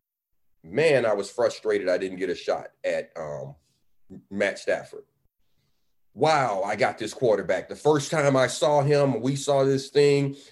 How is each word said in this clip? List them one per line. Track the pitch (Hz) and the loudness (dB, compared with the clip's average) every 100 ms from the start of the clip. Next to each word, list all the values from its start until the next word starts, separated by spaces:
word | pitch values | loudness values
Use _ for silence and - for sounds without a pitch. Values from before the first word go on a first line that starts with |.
| _ _ _ _ _ _ | _ _ _ _ _ _
man, | 82 101 160 135 117 | -8 0 2 4 2
I | |
was | 104 98 | 0 -2
frustrated | - 113 - 107 104 90 | -2 -2 -2 -2 -2 0
I | 90 | -2
didn't | 95 92 | -2 -4
get | 92 | -6
a | |
shot | 85 - 85 - - | -4 -4 -6 -6 -8
at, | 92 82 76 - | -4 -4 -6 -10
um, | 78 71 67 71 _ _ _ _ _ 92 - | -10 -10 -12 -16 _ _ _ _ _ -20 -14
Matt | 98 101 - | -2 -2 -2
Stafford. | - 85 - - - _ _ _ _ _ _ _ _ _ _ | -4 -4 -6 -18 -20 _ _ _ _ _ _ _ _ _ _
Wow, | 98 147 151 127 98 | -2 2 2 2 -2
I | 98 107 | -4 0
got | 117 - | 0 0
this | 107 | -8
quarterback. | - 127 101 90 92 - | -2 2 2 0 -4 -4
The | - | -2
first | 147 151 139 | 0 2 0
time | 165 139 131 | 0 2 4
I | 127 | 2
saw | - 156 147 | 0 2 2
him, | 139 147 139 131 | 4 4 2 0
we | 123 139 | -2 -2
saw | 143 139 | 0 2
this | 135 135 135 | 2 0 0
thing, | 147 143 143 139 139 - | 2 4 4 0 -4 -14